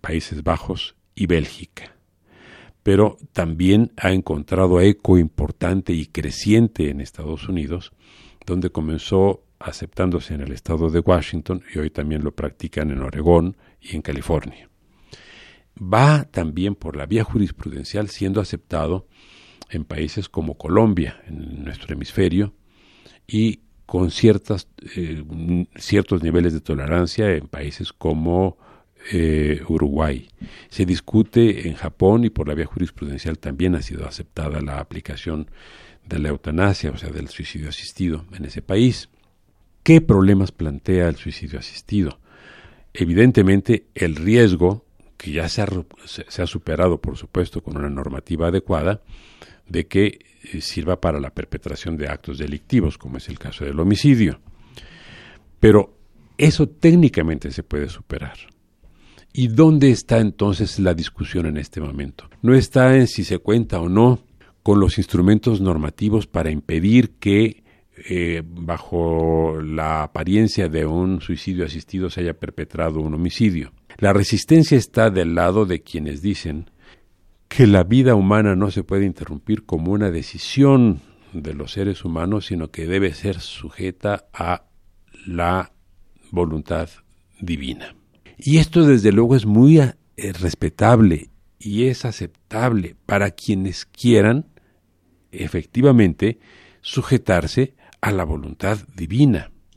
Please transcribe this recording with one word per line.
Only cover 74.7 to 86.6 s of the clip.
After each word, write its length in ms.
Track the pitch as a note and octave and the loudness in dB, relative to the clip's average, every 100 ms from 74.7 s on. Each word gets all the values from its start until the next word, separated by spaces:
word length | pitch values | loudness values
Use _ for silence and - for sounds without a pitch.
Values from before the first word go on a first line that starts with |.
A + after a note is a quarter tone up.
| C3+ | 4
está 340 | - - A2 | 2 0 2
del 240 | F#2 E2 E2+ | 2 0 0
lado 320 | F2 G2+ G2 | 2 2 0
de 160 | E2+ | -4
quienes 400 | - E2 D2+ D2 | -6 -10 -8 -6
dicen 480 | G2 F#2+ F2 D2+ E2+ _ _ _ _ _ _ _ _ | -6 -6 -8 -10 -12 _ _ _ _ _ _ _ _
que 200 | - A#2 | 4 6
la 160 | G2 | 8
vida 320 | F2+ B2 B2+ G#2+ | 6 4 6 4
humana 400 | F#2+ G#2 G#2 F#2 | 4 4 2 2
no 160 | G2+ | 0
se 120 | G2 | -4
puede 220 | E2+ G2 G2 | -4 -2 -2
interrumpir 580 | E2 - D2+ - G#2+ | -4 -12 -12 -4 -6
como 280 | - E2 E2 | -4 -4 -2
una 180 | G#2 G2+ | -2 -2
decisión 920 | E2 D2+ E2+ - C3 C#3 C3+ A#2 D#2+ - _ _ | -2 -8 -12 -6 2 6 6 4 2 -8 _ _
de 200 | E2+ D2+ | -12 -10
los 200 | D2 C#2 | -10 -10
seres 300 | G2+ G2 F#2 | -6 -4 -4
humanos, 440 | F2+ D#2+ F2 G#2 - | -6 -6 -2 -4 -4
sino 240 | F2+ D#2 | -8 -8
que 160 | - E2 | -10 -4
debe 260 | F#2+ F#2+ | -2 -2
ser 260 | D2+ G2 E2+ | -4 -8 -8
sujeta 840 | - - D#2+ - F#2+ - G#2 G2+ _ | -12 -16 -18 -10 -10 -6 -6 -6 _
a 320 | - F2 F2+ _ _ _ _ _ - - | -8 -4 -4 _ _ _ _ _ -20 -10
la 460 | F2 E2+ F#2 - _ _ _ _ _ _ | -4 -2 -2 -4 _ _ _ _ _ _
voluntad 580 | F2 E2+ D#2 | -4 -2 -4